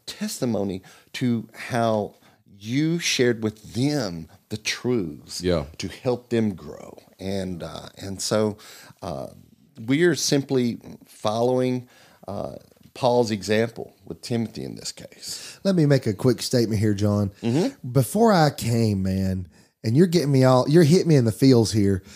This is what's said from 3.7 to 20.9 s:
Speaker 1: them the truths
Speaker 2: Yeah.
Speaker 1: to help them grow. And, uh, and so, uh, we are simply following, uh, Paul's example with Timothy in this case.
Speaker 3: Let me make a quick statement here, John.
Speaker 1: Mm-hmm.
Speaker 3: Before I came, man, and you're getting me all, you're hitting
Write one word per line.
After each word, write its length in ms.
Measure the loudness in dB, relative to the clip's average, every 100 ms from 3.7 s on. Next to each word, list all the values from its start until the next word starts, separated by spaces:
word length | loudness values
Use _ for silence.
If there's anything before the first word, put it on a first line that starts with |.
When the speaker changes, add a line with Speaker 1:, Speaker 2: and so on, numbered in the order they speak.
| -4
Speaker 1:
them 520 | -2 -2 -4 -8 -14 -20 -14
the 80 | -10
truths 840 | -8 -6 -2 -2 -4 -10 -14 -4
Speaker 2:
Yeah. 240 | 0 0 -2 -10
Speaker 1:
to 100 | -12
help 400 | -6 -4 -4 -2
them 260 | -2 0 -4
grow. 420 | -12 -18 -20 -20 -20 -12
And, 420 | -8 -6 -6 -8
uh, 280 | -12 -12 -16 -16
and 240 | -14 -10
so, 360 | -2 0 -2 -4 -14 -20 -20 _
uh, 260 | -10 -10 -12 -16 _ _ _ -10 -2
we 180 | 2
are 120 | 2 0
simply 640 | 0 0 0 -2 -2 -4 -12 -20 -20
following, 840 | -8 -4 0 0 0 0 -4 -8 _ _ _ -12
uh, 280 | -10 -10 -12 -20 _ -20
Paul's 360 | -2 2 2 0
example 640 | -2 -2 0 0 -6 -16 _ -18
with 160 | -14
Timothy 420 | -6 -4 -4 -8
in 100 | -12 -12
this 160 | -14
case. 680 | -14 -18 -18 -16 -14 -16 -6
Speaker 3:
Let 120 | 0 2
me 100 | 4
make 220 | 4 0
a 60 | 0
quick 260 | 0 0
statement 380 | 0 0 2 2
here, 160 | 0 2
John. 340 | 2 2 -2 -4
Speaker 1:
Mm-hmm. 480 | -2 0 -2 -6 -2
Speaker 3:
Before 420 | 0 0 2 4
I 160 | 6 4
came, 540 | 0 0 2 2 0
man, 440 | 0 0 0 -2 -6 -16 _ _
and 120 | 0 2
you're 120 | 4
getting 240 | 2 2
me 120 | 4
all, 240 | 6 6 6
you're 140 | 6
hitting 260 | 6